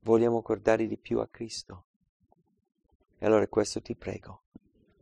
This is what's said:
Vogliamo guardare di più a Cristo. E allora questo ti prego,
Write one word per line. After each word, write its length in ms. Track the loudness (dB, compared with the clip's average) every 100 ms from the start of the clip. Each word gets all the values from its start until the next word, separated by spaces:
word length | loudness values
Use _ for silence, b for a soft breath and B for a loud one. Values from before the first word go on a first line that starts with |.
Vogliamo 380 | 4 4 4 0
guardare 460 | -2 -2 2 2 2
di 100 | -4
più 220 | -4 -4
a 80 | -4
Cristo. 580 | -8 -12 -12 -14 -18 _ _ _ _ _ _ _ _ _ _ _ _ _ _
E 60 | 2
allora 200 | 2 4
questo 360 | 0 -2 -4
ti 100 | -8
prego, 520 | -12 -10 -12 -14 -20 _ -20 _ _ _ _